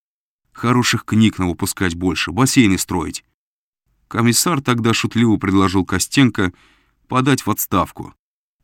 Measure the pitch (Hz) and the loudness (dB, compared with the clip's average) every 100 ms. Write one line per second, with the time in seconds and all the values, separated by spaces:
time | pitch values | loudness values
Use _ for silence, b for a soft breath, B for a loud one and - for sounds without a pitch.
0 | _ _ _ _ _ - 117 123 117 110 | _ _ _ _ _ -6 0 0 0 -2
1 | - 107 110 - 90 82 95 - 92 85 | 0 2 4 2 -4 -4 -6 -4 -4 -2
2 | 92 78 - 90 131 139 107 92 - 90 | -2 -2 -4 0 2 4 4 2 -2 -6
3 | 78 - _ _ _ _ _ _ _ _ | -6 -10 _ _ _ _ _ _ _ _
4 | - 107 117 113 180 135 135 117 113 110 | -10 0 2 2 0 -2 0 0 0 0
5 | 107 113 117 101 98 95 95 95 87 92 | -2 0 2 2 0 0 2 0 0 -2
6 | - - 127 - 92 - b b b b | -2 2 2 2 -4 -6 b b b b
7 | - 127 131 131 - 107 - 95 80 - | -6 -2 0 0 -2 -4 -2 -2 -2 -6
8 | - - _ _ _ _ | -18 -20 _ _ _ _